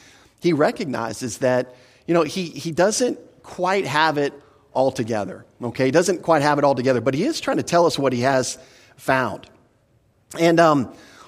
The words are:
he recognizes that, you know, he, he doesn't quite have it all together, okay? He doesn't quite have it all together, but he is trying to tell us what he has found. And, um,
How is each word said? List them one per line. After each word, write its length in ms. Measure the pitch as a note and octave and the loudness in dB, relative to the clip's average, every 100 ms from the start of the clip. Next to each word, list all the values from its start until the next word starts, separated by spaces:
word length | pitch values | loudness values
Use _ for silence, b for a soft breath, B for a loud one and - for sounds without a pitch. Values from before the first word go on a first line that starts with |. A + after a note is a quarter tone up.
| B B B B | B B B B
he 120 | F3 | 0
recognizes 840 | D3 F3 B3 E3+ B2 A#2 B2 B2+ - | 2 2 0 -6 -6 -6 -6 -10 -2
that, 380 | B2+ B2 B2 b b b - | 0 0 -2 b b b -2
you 60 | |
know, 80 | E3+ | 0
he, 240 | D#3 F#3+ E3+ | 0 -4 -8
he 260 | C#3 E3 | -8 -6
doesn't 480 | D#3+ F#3+ G#3+ B3 - - _ | 0 2 2 -2 -4 -12 _
quite 420 | - - F3+ G3 D#3 | -16 -6 -2 -2 0
have 320 | D3+ D#3+ D3 | 2 2 2
it 160 | C#3 - b b _ | -2 -6 b b _
all 180 | B2+ C3+ | -2 0
together, 560 | C3 A#2 A2 F#2+ - - - | -2 -4 -4 -6 -10 -20 -12
okay? 220 | A#2+ - | -8 -2
He 60 | C3 | 2
doesn't 300 | D3+ G3+ F3+ | 2 2 0
quite 200 | - E3 | 2 2
have 160 | D3 D3 | 2 2
it 60 | |
all 100 | C#3 | 2
together, 260 | C3 B2+ B2 | 2 0 0
but 140 | A#2+ | 0
he 80 | B2+ | -2
is 180 | C4 D#4+ | -2 -4
trying 180 | - C4+ | -4 -4
to 40 | |
tell 240 | A#2+ E3+ E3+ | 0 2 2
us 100 | - | 2
what 160 | C#3 | -2
he 100 | B2 | 0
has 360 | B2+ C3+ B2 - B B B - | 2 0 -2 -8 B B B -8
found. 520 | - C3 A#2 F2 - _ _ _ _ _ _ _ _ D3 | -2 0 -2 -6 -16 _ _ _ _ _ _ _ _ 0
And, 180 | E3+ E3 | 2 4
um, 340 | E3 C#3+ A2 B B B | 4 4 -2 B B B